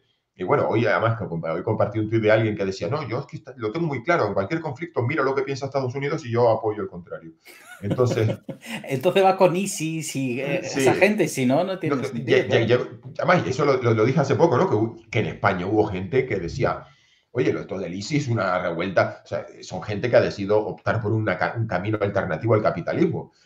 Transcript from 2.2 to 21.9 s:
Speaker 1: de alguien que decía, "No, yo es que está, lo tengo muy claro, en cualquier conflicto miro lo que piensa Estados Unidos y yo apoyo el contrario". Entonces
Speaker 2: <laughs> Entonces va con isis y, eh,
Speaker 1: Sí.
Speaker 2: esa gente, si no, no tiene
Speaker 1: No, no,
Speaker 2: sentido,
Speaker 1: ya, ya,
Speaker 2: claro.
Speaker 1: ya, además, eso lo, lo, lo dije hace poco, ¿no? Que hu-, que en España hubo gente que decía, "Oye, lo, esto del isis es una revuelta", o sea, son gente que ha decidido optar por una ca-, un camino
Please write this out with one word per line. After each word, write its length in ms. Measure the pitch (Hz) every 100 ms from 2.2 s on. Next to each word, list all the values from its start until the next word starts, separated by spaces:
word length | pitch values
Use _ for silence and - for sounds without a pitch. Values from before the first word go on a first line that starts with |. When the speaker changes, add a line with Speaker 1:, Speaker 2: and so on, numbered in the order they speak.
Speaker 1:
de 100 | 107
alguien 240 | 113 110 101
que 80 |
decía, 240 | 98 - 87
"No, 200 | 147 127
yo 120 | 123
es 60 | 143
que 100 | -
está, 180 | - 123
lo 140 | 107
tengo 140 | 165 170
muy 160 | 131
claro, 240 | 165 170 104
en 80 |
cualquier 260 | 98 95 160
conflicto 420 | 160 120 170 135
miro 200 | 120 156
lo 120 | 135
que 80 | 135
piensa 240 | 135 131 127
Estados 280 | 139 131
Unidos 300 | 135 143 156 117
y 40 |
yo 180 | 117 120
apoyo 320 | 110 110 104
el 60 | 95
contrario". 440 | 87 82 80 82 - - - - -
Entonces 460 | 101 - 123 113 110
Speaker 2:
<laughs> 560 | - - - - 226
Entonces 380 | - 135 185 185
va 120 | 190 190
con 180 | 180 175
isis 600 | 190 - 156 160 147 135
y, 240 | 135 123
eh, 200 | 139 139
Speaker 1:
Sí. 160 | - 139
Speaker 2:
esa 140 | 131
gente, 340 | - 202 214 147
si 180 | - 127
no, 160 | 139
no 140 | 190 185
tiene 180 | 156 139
Speaker 1:
No, 60 |
no, 60 | 113
Speaker 2:
sentido, 300 | 117 - 131
Speaker 1:
ya, 80 | 117
ya, 200 | 123 113
Speaker 2:
claro. 0 |
Speaker 1:
ya, 120 | 123 - - - -
además, 280 | 160 180 -
eso 180 | 127
lo, 160 | 143 127
lo, 120 | 117
lo 100 | 110
dije 160 | 120 151
hace 140 | 127 -
poco, 200 | 160 123
¿no? 120 | 185
Que 60 |
hu-, 280 | 107 113 - -
que 100 | 110
en 60 | 82
España 400 | - 104 92 95
hubo 200 | 107 104
gente 400 | 92 95 - -
que 100 | 101
decía, 440 | 82 69 87 90 - _ _ _ _
"Oye, 220 | 120 151
lo, 80 | 78
esto 180 | 80 92
del 160 | 87
isis 300 | 92 107 147
es 40 | 120
una 300 | 113 95 90
revuelta", 640 | 87 82 95 90 92 -
o 40 | -
sea, 180 | 101 - -
son 200 | - 90
gente 280 | - 101 120
que 60 | 117
ha 40 |
decidido 380 | 92 98 98 107 -
optar 340 | - 101 110
por 120 | 107
una 260 | 110 104 90
ca-, 160 | 82 117
un 100 | 113
camino 300 | 87 101